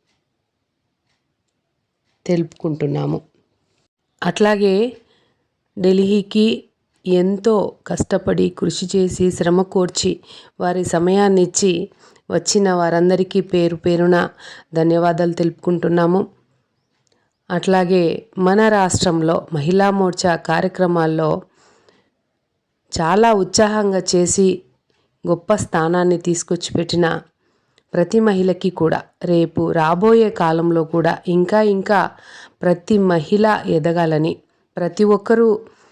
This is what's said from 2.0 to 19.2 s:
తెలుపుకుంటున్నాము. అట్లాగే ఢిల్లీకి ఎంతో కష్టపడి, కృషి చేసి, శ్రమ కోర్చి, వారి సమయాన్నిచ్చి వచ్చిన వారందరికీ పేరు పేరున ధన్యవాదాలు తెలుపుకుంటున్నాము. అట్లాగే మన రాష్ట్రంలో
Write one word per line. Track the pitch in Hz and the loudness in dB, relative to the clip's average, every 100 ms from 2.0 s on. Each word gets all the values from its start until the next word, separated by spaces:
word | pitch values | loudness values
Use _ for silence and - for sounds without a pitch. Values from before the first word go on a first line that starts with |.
| _ _ - | _ _ -4
తెలుపుకుంటున్నాము. | 180 165 - 170 151 147 143 147 156 - _ _ _ _ _ _ _ _ _ | -2 -2 -8 -8 -4 -4 -4 -4 -6 -10 _ _ _ _ _ _ _ _ _
అట్లాగే | 175 170 208 208 202 190 240 - _ _ _ _ _ _ _ - | -6 0 2 2 2 0 -2 -6 _ _ _ _ _ _ _ -2
ఢిల్లీకి | 185 190 196 208 196 214 220 233 - _ _ _ 185 | 0 2 2 0 0 0 0 0 -8 _ _ _ -2
ఎంతో | 180 185 196 220 214 175 - - | 0 2 0 0 0 0 -6 -10
కష్టపడి, | 175 - - - 175 185 | -6 -4 -4 -2 0 -2
కృషి | - - - 180 | -2 -4 -4 -4
చేసి, | 190 185 - 180 | -2 -2 0 -2
శ్రమ | 180 175 180 | 0 0 0
కోర్చి, | 190 196 180 - 185 - - - - - | 0 -2 -2 -2 -4 -6 -10 -20 -20 -8
వారి | 180 180 | -4 -4
సమయాన్నిచ్చి | 170 170 175 196 202 190 175 - 202 170 196 _ - _ - | -2 0 2 2 4 4 2 2 0 0 -4 _ -20 _ -6
వచ్చిన | 170 - 208 196 | -6 -2 0 0
వారందరికీ | 180 170 170 180 185 185 196 | 2 0 2 2 2 0 -2
పేరు | 185 180 170 170 | -2 0 0 -2
పేరున | 175 170 175 175 180 - - - - | -2 0 2 2 0 -8 -20 -20 -8
ధన్యవాదాలు | 160 165 170 170 165 175 | -2 2 2 2 0 -2
తెలుపుకుంటున్నాము. | 170 170 170 - 175 165 170 170 185 214 _ _ _ _ _ _ _ _ _ _ _ - | -2 -4 -4 -4 -2 0 0 2 0 -2 _ _ _ _ _ _ _ _ _ _ _ -8
అట్లాగే | 180 180 185 175 185 165 - - - | -4 0 0 2 2 0 -2 -8 -2
మన | 185 202 220 | 0 2 2
రాష్ట్రంలో | 214 185 - 190 165 | 2 0 0 -2 0